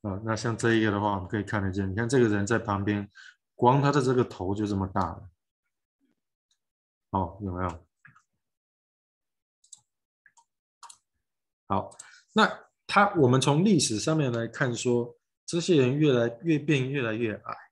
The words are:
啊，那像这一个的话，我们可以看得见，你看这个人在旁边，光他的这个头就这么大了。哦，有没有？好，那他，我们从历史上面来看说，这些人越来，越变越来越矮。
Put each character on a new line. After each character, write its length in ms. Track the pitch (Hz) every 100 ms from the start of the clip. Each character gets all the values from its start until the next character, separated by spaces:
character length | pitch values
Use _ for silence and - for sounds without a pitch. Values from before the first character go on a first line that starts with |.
啊， 200 | 104 95
那 120 | 113 110
像 200 | 120 107
这 180 | 117
一 100 | 113
个 80 | 110
的 80 | 101
话， 160 | 104 98
我 40 |
们 80 | 90
可 80 | 107
以 60 |
看 180 | 98 107
得 120 | 95
见， 180 | 92 95
你 60 | 92
看 120 | 117
这 120 | 135
个 80 | 117
人 180 | 104 101
在 100 | 113
旁 280 | 110 101
边， 260 | 101 101 101 - - _ _ _
光 260 | 120 139
他 80 | 139
的 100 | 143
这 140 | 127
个 80 | 127
头 320 | 120 - 90
就 100 | 101
这 120 | 104 101
么 100 | 92
大 140 | 98
了。 280 | 85 87 - _ _ _ _ _ _ _ _ _ _ _ _ _ _ _ _ _ _
哦， 260 | 95 85 -
有 100 | 101
没 120 | 90
有？ 220 | 90 85 _ _ - _ _ _ _ _ _ _ _ _ _ _ _ _ _ _ _ - _ _ _ _ _ _ _ _ _ _ - - _ _ _ _ _ _ _
好， 220 | 98 - - - - _
那 360 | 214 208 - - _ -
他， 260 | 202 202 175
我 100 | 127
们 140 | 131
从 240 | 131 143
历 160 | 208 170
史 180 | - 107
上 180 | 156 160
面 160 | 135
来 140 | 117 117
看 260 | - 135
说， 440 | 117 127 120 120 - _ _ -
这 140 | 170
些 160 | 170 160
人 200 | 123 143
越 160 | 151
来， 260 | 123 117 117
越 160 | 165 151
变 320 | 147 143 127
越 120 | 143
来 120 | 117
越 200 | 110 117
矮。 200 | 104 - - -